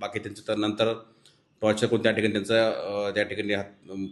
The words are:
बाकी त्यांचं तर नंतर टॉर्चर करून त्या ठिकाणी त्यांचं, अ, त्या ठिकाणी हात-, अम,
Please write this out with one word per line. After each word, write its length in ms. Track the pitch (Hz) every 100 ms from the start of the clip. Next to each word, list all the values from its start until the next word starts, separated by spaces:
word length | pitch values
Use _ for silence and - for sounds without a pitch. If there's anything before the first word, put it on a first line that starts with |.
बाकी 180 | - 107
त्यांचं 300 | 104 101 -
तर 60 |
नंतर 400 | 104 107 107 113 113 - _ _ _ _ -
टॉर्चर 240 | 107 107 113
करून 160 | 113
त्या 100 | 110
ठिकाणी 200 | 107 107
त्यांचं, 400 | 104 98 113 110
अ, 380 | 69 90 101 101
त्या 120 | 98
ठिकाणी 300 | 104 101 104
हात-, 380 | 101 98 - -
अम, 160 | 98 98